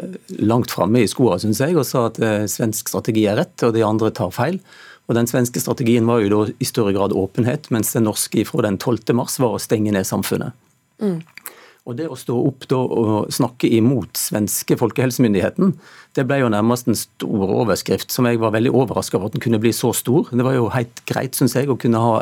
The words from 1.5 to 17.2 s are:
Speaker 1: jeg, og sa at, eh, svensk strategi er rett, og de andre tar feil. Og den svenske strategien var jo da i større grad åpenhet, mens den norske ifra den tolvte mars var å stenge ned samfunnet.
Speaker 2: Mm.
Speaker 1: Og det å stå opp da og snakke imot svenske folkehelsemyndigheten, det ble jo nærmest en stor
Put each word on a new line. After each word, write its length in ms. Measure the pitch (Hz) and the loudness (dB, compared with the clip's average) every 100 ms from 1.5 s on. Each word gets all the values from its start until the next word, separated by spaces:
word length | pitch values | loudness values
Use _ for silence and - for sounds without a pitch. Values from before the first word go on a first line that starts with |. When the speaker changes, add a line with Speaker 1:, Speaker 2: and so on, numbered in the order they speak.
| 107 | 0
Speaker 1:
jeg, 180 | 139 170 | 0 0
og 100 | 123 | 0
sa 200 | 135 113 | 0 -2
at, 120 | 113 | 0
eh, 260 | 113 104 104 | 0 0 -2
svensk 420 | - 113 - - | -2 -4 -4 -6
strategi 380 | 95 120 110 104 | -4 -2 2 2
er 100 | 110 | 2
rett, 260 | 185 - | -2 0
og 120 | 120 | 0
de 80 | 113 | 2
andre 280 | 107 110 110 | 2 2 0
tar 200 | - 92 | 0 -4
feil. 280 | - 135 185 - - - - - | -2 -2 -4 -10 -20 -20 -16 -2
Og 60 | |
den 120 | 117 120 | 0 2
svenske 340 | 135 123 - | 0 0 -2
strategien 440 | - 113 117 120 | -4 -2 2 2
var 140 | 113 120 | 4 2
jo 80 | 101 104 107 | 4 2 0
da 60 | - | -2
i 60 | |
større 280 | 127 - 101 | -4 0 2
grad 200 | 95 98 | 2 0
åpenhet, 580 | 98 95 - 117 139 - | 0 -2 0 -2 -2 -4
mens 220 | 113 104 | -2 -2
den 100 | 123 | 0
norske 360 | 107 - - - | 0 -2 -2 -2
ifra 180 | 107 - | 0 0
den 140 | 107 98 | -2 -2
tolvte 380 | 131 - - | -2 -4 0
mars 220 | 123 - - | -2 -2 -2
var 120 | 120 | 0
å 60 | 101 | 0
stenge 320 | - 107 107 | -2 0 2
ned 100 | 98 | 0
samfunnet. 480 | 95 104 - 98 123 - _ _ _ - | 0 -2 -2 -4 -6 -12 _ _ _ -6
Speaker 2:
Mm. 220 | 214 165 165 - - - - _ - | -4 -4 -8 -18 -20 -20 -20 _ -10
Speaker 1:
Og 80 | |
det 140 | 120 160 | -8 -8
å 60 | 127 | -8
stå 160 | - 120 | -2 0
opp 220 | 139 - - | 0 -2 -2
da 80 | 131 | 0
og 500 | 123 - 107 107 - | 0 2 2 2 0
snakke 420 | - 127 - 143 | -2 -2 0 2
imot 440 | 113 117 127 - | 4 4 2 -4
svenske 600 | - - 107 101 - - 151 | -8 -4 -2 -2 -4 -2 0
folkehelsemyndigheten, 1000 | 208 - 127 123 117 95 - - 190 135 - - - | 0 0 -2 2 2 2 0 2 0 0 -10 -20 -8
det 120 | - 127 | -4 0
ble 140 | 139 | 0
jo 80 | 120 | 2
nærmest 400 | 104 110 123 - | 2 2 0 0
en 80 | 101 | -4
stor 480 | - - | -6 -8